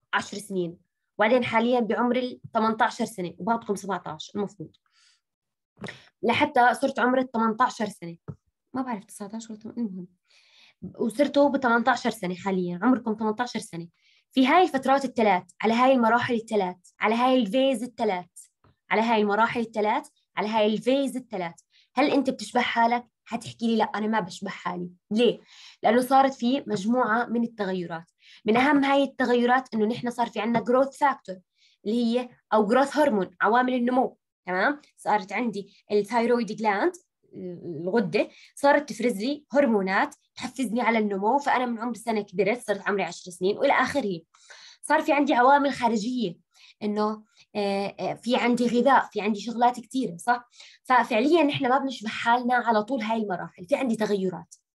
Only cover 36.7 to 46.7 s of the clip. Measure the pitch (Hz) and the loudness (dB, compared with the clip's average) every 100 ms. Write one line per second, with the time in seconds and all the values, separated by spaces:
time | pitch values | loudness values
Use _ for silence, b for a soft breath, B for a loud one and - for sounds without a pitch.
36.7 | 196 311 359 _ _ _ 208 185 175 - | 0 0 -2 _ _ _ -16 -14 -12 -12
37.7 | 156 175 233 190 190 320 B B - 277 | -8 -2 0 0 -2 -4 B B -2 2
38.7 | 294 294 - 233 190 233 294 - 269 277 | 4 2 -4 -4 -2 -4 -6 -4 2 4
39.7 | 214 190 196 285 - _ - 254 - 247 | 2 2 0 0 -4 _ -14 -12 -6 -4
40.7 | 226 220 226 208 196 208 269 269 233 254 | -2 0 2 0 -2 0 0 0 -2 -2
41.7 | 226 240 226 - 220 202 175 196 247 - | -4 -8 -8 -6 -4 -4 -2 0 -2 -4
42.7 | 196 190 202 170 175 185 175 185 214 277 | -4 -2 -2 -4 -8 -16 -4 -4 0 2
43.7 | - 247 285 208 170 - _ B B B | 2 0 -2 -4 -6 -10 _ B B B
44.7 | B - 302 311 277 285 254 247 285 285 | B -2 0 2 0 2 4 6 6 4
45.7 | - 240 226 214 254 202 - _ b b | 0 0 0 -2 -4 -4 -6 _ b b